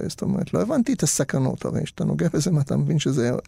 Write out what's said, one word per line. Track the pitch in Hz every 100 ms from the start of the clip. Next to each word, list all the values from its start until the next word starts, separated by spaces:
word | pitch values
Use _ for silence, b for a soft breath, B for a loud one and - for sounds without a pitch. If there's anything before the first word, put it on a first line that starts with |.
| -
זאת | -
אומרת, | - 196 -
לא | -
הבנתי | 202 294 240
את | -
הסכנות, | 156 - 135 135 131 -
הרי | - - -
שאתה | -
נוגע | 104 147 170
בזה, | 156 151
מה | 151
אתה | 139 143
מבין | 143 156
שזה | 135 135 120 120